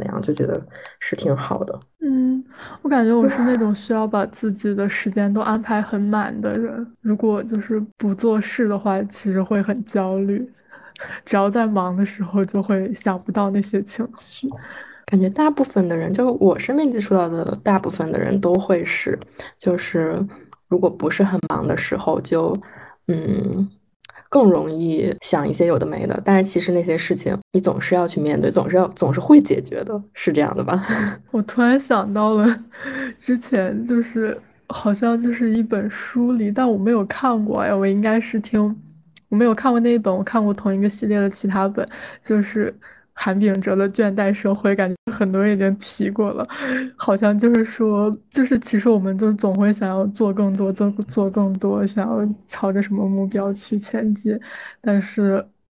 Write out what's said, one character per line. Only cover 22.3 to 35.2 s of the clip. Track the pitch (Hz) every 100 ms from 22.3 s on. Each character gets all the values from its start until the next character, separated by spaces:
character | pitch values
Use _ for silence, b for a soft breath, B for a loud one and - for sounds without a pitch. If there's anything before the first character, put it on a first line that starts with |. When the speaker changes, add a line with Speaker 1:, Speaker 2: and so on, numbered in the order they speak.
| 165 165 196 B B B B -
Speaker 1:
嗯， | 160 160 196 - 185 196 - _ _ - B B
更 | 277 214
容 | 165 156
易 | 160 165 160 196 -
想 | - 160 143
一 |
些 | 156 170
有 | 147
的 | 156
没 | 151 -
的。 | -
但 | 202 190
是 | 190
其 | 175
实 | 180
那 | 175
些 | 175 165
事 | -
情 | - - 196 -
你 | 185
总 | 185 -
是 | -
要 | 180 175
去 | 160
面 | 147 147
对， | 151
总 | 151 -
是 | 180
要， | 180
总 | - 143
是 | 131
会 | - 294
解 | 294 -
决 | - -
的， | - 208 202
是 | - -
这 | 147
样 | 147 -
的 |
吧？ | 131 185 196 220 202
<laughs> | B -
Speaker 2:
我 | 226
突 | 208 -
然 | 240 269
想 | 269 220 208
到 | 202 214
了， | 214 226 226 - B 269 269 262 B
之 | - 247
前 | - 220 185 214 240
就 | 240
是， | 233 226 214 - - _ -
好 | - 208
像 | 202 233 233